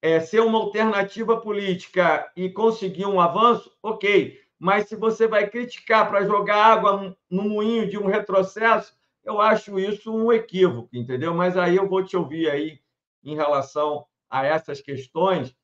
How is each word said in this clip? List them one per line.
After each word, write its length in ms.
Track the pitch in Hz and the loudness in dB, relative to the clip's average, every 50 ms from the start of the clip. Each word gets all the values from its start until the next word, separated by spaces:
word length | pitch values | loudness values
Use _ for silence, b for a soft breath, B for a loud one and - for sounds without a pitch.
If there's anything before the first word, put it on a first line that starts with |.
| - | 2
é, 180 | 160 160 160 | 2 2 2
ser 200 | 160 - - 220 | 0 0 0 2
uma 180 | 233 226 220 220 | 2 4 2 0
alternativa 800 | 202 202 - 214 220 220 214 202 196 196 - 220 226 208 226 226 | 0 -2 -2 0 0 0 2 0 -2 -4 -4 -8 -2 0 0 -2
política 880 | - 214 208 202 202 196 180 180 - - _ 185 180 165 156 143 - - _ | 0 -4 -4 -4 -2 -2 -4 -4 -6 -6 _ 2 2 2 2 0 -2 -8 _
e 140 | - 180 185 | -8 -8 -6
conseguir 560 | 185 190 220 226 220 - 208 185 - 165 190 | -4 0 0 0 0 0 -4 -8 -6 -6 -4
um 120 | 202 202 185 | -2 2 2
avanço, 560 | 175 170 - 196 220 240 233 220 - - _ _ _ | 2 2 2 4 4 4 4 2 -2 -12 _ _ _
ok. 560 | 208 220 - - 202 208 190 143 - - - _ _ _ _ | -8 -8 -2 -2 2 2 2 2 2 -8 -18 _ _ _ _
Mas 280 | 156 180 196 208 208 | 0 0 0 0 0
se 80 | 202 220 | -4 -6
você 320 | 196 208 220 220 220 226 | -2 -2 -2 2 2 0
vai 220 | 220 214 208 202 202 | 2 2 2 0 0
criticar 580 | - 240 247 247 - - _ - 220 214 - 208 | -4 -6 -8 -8 -10 -18 _ 2 2 4 4 4
pra 160 | 202 202 196 | 2 0 0
jogar 360 | 202 208 202 202 202 208 208 208 | 2 0 0 0 2 2 4 6
água 380 | 220 226 190 185 202 196 196 | 6 6 6 4 2 0 0
no, 160 | 196 190 185 _ _ _ | -4 -10 -12 _ _ _
no 180 | 180 185 208 208 | -4 -2 -2 -2
moinho 400 | 214 208 208 220 233 226 214 175 | -2 -2 -2 0 0 -2 -2 -4
de 80 | - | -4
um 100 | 208 202 | -4 -2
retrocesso, 880 | 190 196 214 202 - 190 190 185 185 - 214 220 226 226 190 - - _ _ _ _ _ _ _ | -2 -2 -2 -2 0 0 0 0 0 -4 -2 2 2 2 2 0 -8 _ _ _ _ _ _ _
eu 160 | - 214 208 | -8 -2 0
acho 380 | 208 220 208 - - - 202 190 | 2 2 2 2 -2 -6 -6 -4
isso 340 | 190 202 214 202 - 220 220 | -4 -4 -4 -6 -8 -6 -4
um 160 | 220 226 233 | -2 0 2
equívoco, 600 | 240 220 220 - - 185 185 175 123 117 117 - - | 2 0 0 -4 0 2 2 2 2 -2 -10 -10 -10
entendeu? 400 | 123 120 123 127 127 147 165 170 | -10 -8 -6 -6 -4 -4 -4 -2
Mas 240 | 170 180 180 180 | -2 -2 0 0
aí 200 | 185 180 175 175 | 0 0 2 2
eu 120 | 190 190 - | 2 2 0
vou 160 | 190 190 185 | 0 -2 -2
te 140 | 185 - 185 | -2 -2 -4
ouvir 320 | 165 135 147 165 160 156 | -4 -4 -4 -2 -2 -2
aí 280 | 143 143 151 156 156 - _ _ _ _ _ _ _ _ _ | -2 -2 -4 -6 -10 -14 _ _ _ _ _ _ _ _ _
em 120 | 135 151 | -12 -6
relação 680 | 151 156 147 147 139 127 - - 147 151 151 147 147 - _ _ _ _ _ | -4 -2 0 0 0 -2 -4 -4 -2 -2 -2 -2 -6 -10 _ _ _ _ _
a 160 | - 135 139 | -4 -2 0
essas 380 | 143 156 156 156 - 143 143 - | 0 0 -2 -2 -6 -12 -12 -10
questões 760 | - 139 131 - _ _ 160 175 190 185 165 127 - _ _ | -12 -12 -12 -12 _ _ -2 0 0 0 0 -4 -8 _ _